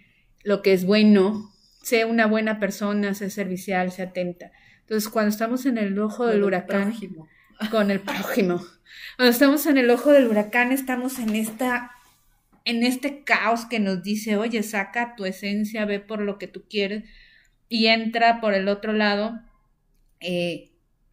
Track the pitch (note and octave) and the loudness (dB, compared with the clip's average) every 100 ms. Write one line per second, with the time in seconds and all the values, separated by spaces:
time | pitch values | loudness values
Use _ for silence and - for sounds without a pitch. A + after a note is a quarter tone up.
0 | _ _ _ _ G3+ G3 G3+ F#3+ F#3 G#3+ | _ _ _ _ -2 0 2 2 4 6
1 | G#3+ G3+ F#3+ G#3+ - _ _ _ - A3+ | 8 6 4 0 -10 _ _ _ -2 0
2 | A3+ A#3 A3 G#3+ A3 G#3+ G3+ - G3+ G#3 | 2 2 2 2 0 -2 -4 -2 -4 -2
3 | G3+ G3 G3 G#3 F#3+ F#3 F#3+ F#3 F#3 F#3 | -2 -4 -6 -6 -6 -6 -4 -2 -2 -6
4 | F3+ F#3 F3+ F3 - _ _ _ _ A3 | -8 -6 -6 -8 -18 _ _ _ _ -4
5 | G#3+ A3 G#3 G#3 A3+ B3+ C4+ A#3 G3+ G3 | -2 0 0 0 -2 -2 -2 0 -2 -2
6 | G#3+ G#3 A#3+ G#3 G3+ F3+ - G3 G3+ A#3 | -4 -2 0 2 2 0 -2 -2 -2 -4
7 | F3+ E3 - _ _ _ G#3+ A3+ G3+ G3 | -12 -14 -18 _ _ _ -2 0 0 0
8 | - F#3+ F#3+ A#3+ F3+ F3 - _ _ - | -4 -6 -2 0 0 0 -6 _ _ -20
9 | - - B3 A#3+ C#4 D4+ D#4+ C4+ A#3+ A#3+ | -18 2 2 6 4 4 2 4 4 4
10 | D4 C#4+ A#3+ G#3 G#3 A#3+ B3 C4+ - B3 | 6 6 6 2 0 0 0 0 -2 -4
11 | B3+ C4 A3 G#3+ A3 - B3+ B3 A#3+ - | -4 -4 -4 -2 -4 -4 -2 -2 -6 -20
12 | _ _ _ _ _ _ A3+ A#3 A#3+ B3+ | _ _ _ _ _ _ -4 0 0 0
13 | C#4+ C#4+ - G3 G3+ A#3 - A#3 G3 F#3+ | -4 -6 -2 0 2 -2 -2 -2 -2 -2
14 | F#3+ G#3+ A3 G#3 A#3 A3+ G#3 G#3 G3 A#3+ | -4 -6 -2 -2 0 -2 -4 -6 -4 -6
15 | A#3 A#3 F#3+ F#3 G3+ G#3 G#3 A3 G#3 G3+ | -6 -6 -8 -6 -6 -4 -4 -4 -4 -4
16 | G3+ G#3+ G3+ G3 F3+ F#3 - G#3+ G3 G#3+ | -6 -6 -6 -6 -12 -16 -6 -4 -2 -4
17 | - - - _ _ _ _ A3+ A3 A3+ | -10 -20 -20 _ _ _ _ 2 4 4
18 | A3+ A#3 A#3 A#3 A3 G3 F#3+ G#3 G#3+ G#3+ | 0 2 4 4 2 0 0 -2 -2 0
19 | G#3 G3+ A3 A#3 - _ _ _ _ _ | 2 0 -2 -8 -16 _ _ _ _ _
20 | _ _ E3+ F3 F3 D#3+ - _ _ _ | _ _ -6 -4 -4 -6 -12 _ _ _
21 | _ | _